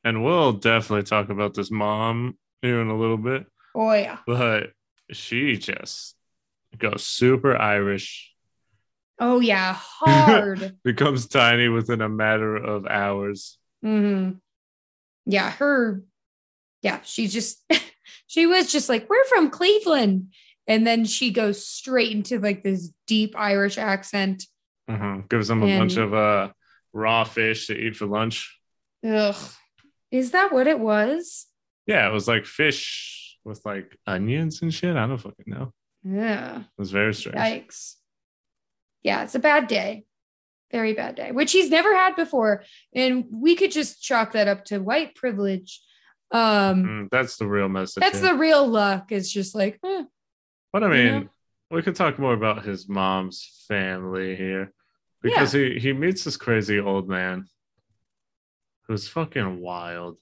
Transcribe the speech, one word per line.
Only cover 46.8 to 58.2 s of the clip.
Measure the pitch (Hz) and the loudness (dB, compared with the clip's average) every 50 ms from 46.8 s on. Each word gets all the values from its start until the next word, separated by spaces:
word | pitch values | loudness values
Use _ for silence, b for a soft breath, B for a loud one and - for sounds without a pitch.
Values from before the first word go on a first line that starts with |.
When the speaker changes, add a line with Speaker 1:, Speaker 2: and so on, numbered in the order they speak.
| 185 | 2
Speaker 1:
Mm, | - 107 107 101 98 | 0 -2 -6 -6 0
that's | - 131 131 - - | 0 0 0 0 -4
the | - 110 | -6 -4
real | 101 101 101 98 95 | 0 0 0 0 0
message | 95 95 92 92 - - | 0 -2 -4 -4 -2 0
Speaker 2:
that's | 359 392 403 403 | 0 2 2 2
Speaker 1:
here. | 370 370 | 2 2
Speaker 2:
the | 349 262 | 4 4
real | 320 320 311 285 285 | 4 4 6 6 4
luck. | 247 226 214 202 202 196 190 190 - | 4 2 2 2 2 0 -4 -4 -6
It's | 220 196 185 - | -6 -4 -4 -4
just | - 202 190 190 - | -6 -6 -6 -6 -2
like, | 214 196 208 214 _ - | -2 -2 -2 -2 _ -6
eh, | 370 392 370 277 - _ _ _ _ _ _ _ _ _ _ _ _ | -6 -4 -6 -6 -10 _ _ _ _ _ _ _ _ _ _ _ _
Speaker 1:
But | - 202 220 | -2 0 2
I | |
Speaker 2:
you | 190 156 | 4 4
Speaker 1:
mean, | 131 123 117 110 107 - | 4 4 4 2 0 -4
Speaker 2:
know? | - _ _ _ _ _ _ _ _ | -8 _ _ _ _ _ _ _ _
Speaker 1:
we | 165 165 160 | -4 -2 -2
could | 196 170 | -2 -2
talk | - 185 156 - | 0 0 0 0
more | - 139 131 120 | 0 0 0 0
about | 107 110 110 104 107 101 | 2 0 -2 -2 -2 -4
his | 104 98 92 95 98 | -8 -8 -8 -8 -6
mom's | 98 98 95 95 95 95 95 92 - - - - _ _ - | -2 0 0 0 0 0 -4 -6 -10 -14 -18 -20 _ _ -8
family | _ 107 98 95 95 92 92 92 92 92 92 95 92 92 | _ -4 -2 -2 -4 -6 -8 -8 -8 -6 -6 -6 -6 -6
here, | 92 95 95 95 95 95 98 _ _ _ _ _ _ _ _ _ _ | -6 -6 -6 -4 -6 -6 -10 _ _ _ _ _ _ _ _ _ _
because | - 123 - - 139 127 - | -4 0 2 2 0 2 2
Speaker 2:
Yeah. | 143 135 127 - | 0 0 0 -2
Speaker 1:
he, | - | -2
he | 113 135 139 | -2 -2 -2
meets | 135 151 180 190 185 - | 0 -2 -2 -2 -4 -6
this | 151 - | -10 -10
crazy | - - 123 117 110 101 101 104 104 | -6 -2 0 0 0 0 0 -2 0
old | 101 101 98 98 92 | 0 -2 -2 -4 -4
man | 95 95 92 92 92 92 92 98 _ _ _ _ _ _ _ _ _ _ _ _ _ _ _ | -4 -4 -4 -4 -4 -6 -8 -10 _ _ _ _ _ _ _ _ _ _ _ _ _ _ _